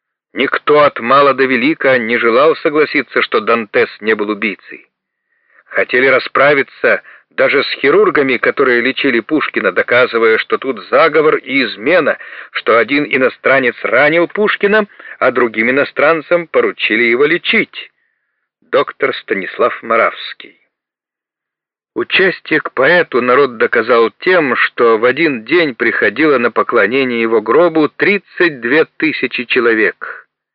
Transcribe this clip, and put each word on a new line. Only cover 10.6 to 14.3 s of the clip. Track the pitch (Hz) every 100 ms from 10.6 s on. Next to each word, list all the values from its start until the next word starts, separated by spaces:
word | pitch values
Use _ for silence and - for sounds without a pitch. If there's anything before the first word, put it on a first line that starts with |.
| 131 107 -
заговор | 131 160 156 151 147
и | 131 135
измена, | 110 95 123 180 135 - - - -
что | - - 113
один | 113 143
иностранец | 127 131 123 - 123 135 123 -
ранил | 98 117 147 165
Пушкина, | 165